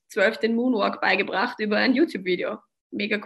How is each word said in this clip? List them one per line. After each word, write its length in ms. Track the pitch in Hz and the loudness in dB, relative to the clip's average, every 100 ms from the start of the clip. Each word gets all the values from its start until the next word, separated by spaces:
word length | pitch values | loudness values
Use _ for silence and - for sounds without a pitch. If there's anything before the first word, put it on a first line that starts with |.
| - | -8
zwölf 300 | - 196 220 | 2 2 2
den 180 | 226 226 | 0 0
Moonwalk 460 | 254 233 202 202 | 0 2 0 0
beigebracht 580 | - 190 196 185 196 - | 0 0 0 -2 -2 -2
über 180 | 214 208 | -2 2
ein 160 | 208 | 2
YouTube-Video. 640 | 262 330 202 185 180 - 214 _ _ _ | 2 2 -2 -2 -2 -2 -6 _ _ _
Mega 280 | - 202 208 | -6 -4 -2